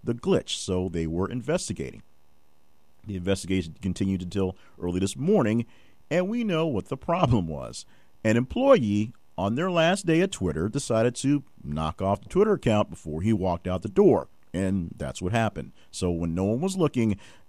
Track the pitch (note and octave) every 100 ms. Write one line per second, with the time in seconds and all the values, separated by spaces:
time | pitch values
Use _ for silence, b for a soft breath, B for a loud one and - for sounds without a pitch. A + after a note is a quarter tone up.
0 | - A#2+ F3+ F3+ - - - F2+ F#2 E2+
1 | D#2+ E2 F#2+ B2 C3 F3 - F#2+ C2 -
2 | - - - - - - - - - -
3 | - F#2+ F2+ G2 F2 F#2+ E2 - G2 E2+
4 | G2 F#2+ F2+ G2 F#2 - b b F2 F2+
5 | G2 C3 D3+ G#3 A2+ A2+ A2+ b b b
6 | - E3 F#3 A#3+ A3 D#3+ E3 A2 - -
7 | - E3+ D3 A#2 E2 D2 A#1+ A#1+ - b
8 | b b A2 A2+ C3 - C4+ B3 G#2+ G#2
9 | A2 - - - G2 A#2+ F#3 F3 D#3+ G3
10 | E3 D#3+ F#3+ - F2+ D#2 F#2+ D3 - A2+
11 | A#2 A#2+ C3 D3 - - - D2+ D#2+ -
12 | F#2+ G2+ - F3+ G#3+ F#3 - G#2 G#2 D#2+
13 | E2 D#2 G2+ G#2+ F#2 F2 F#2 F#2 G#2 F#2+
14 | G3+ G#2 B1+ - - F2 G2 G2 E2+ -
15 | C#2 - F2+ A#2 A2 - A#1+ b b -
16 | F#2 E2+ E2+ E2 G2 A#2+ F#3+ F#3+ D#3 B2+
17 | A2+ G2 B B